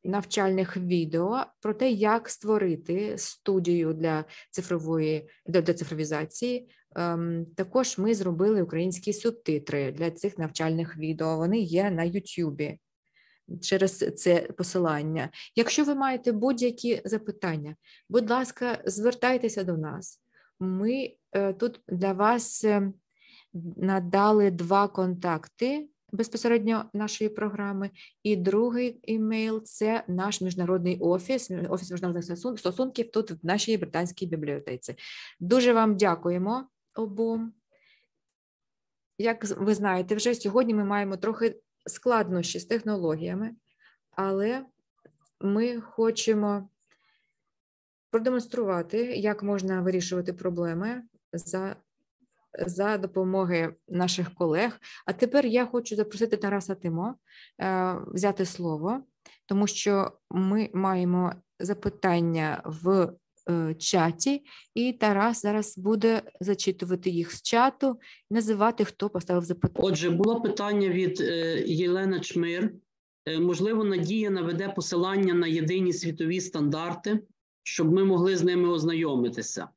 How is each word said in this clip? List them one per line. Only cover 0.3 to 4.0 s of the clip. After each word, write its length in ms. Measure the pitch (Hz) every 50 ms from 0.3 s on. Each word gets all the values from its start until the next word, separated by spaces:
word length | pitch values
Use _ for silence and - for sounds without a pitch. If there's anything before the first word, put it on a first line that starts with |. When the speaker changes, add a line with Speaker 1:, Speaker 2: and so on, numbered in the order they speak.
| - 214 196 190 190 185 185 180 -
Speaker 1:
відео 640 | 185 180 175 180 175 165 156 156 165 175 196 233 269 - - _ _
про 120 | - 214 214
те, 180 | 214 254 262
як 380 | 233 196 214 208 220 233 233 -
створити 880 | - - - 208 214 208 202 180 160 143 - - 175 190 208 214 -
студію 760 | - - - - - _ - 196 190 175 175 175 175 165 156 160
для 320 | 160